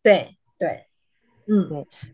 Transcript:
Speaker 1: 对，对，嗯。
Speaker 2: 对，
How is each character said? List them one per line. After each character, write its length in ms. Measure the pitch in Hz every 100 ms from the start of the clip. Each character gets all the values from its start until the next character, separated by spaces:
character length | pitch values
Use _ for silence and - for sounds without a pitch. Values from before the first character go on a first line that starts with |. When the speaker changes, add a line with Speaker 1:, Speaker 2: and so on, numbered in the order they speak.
Speaker 1:
对， 340 | 220 185 - _ _ -
对， 280 | 165 - _ _ _ _ _ _ -
嗯。 200 | 208 165
Speaker 2:
对， 180 | 151 - _ -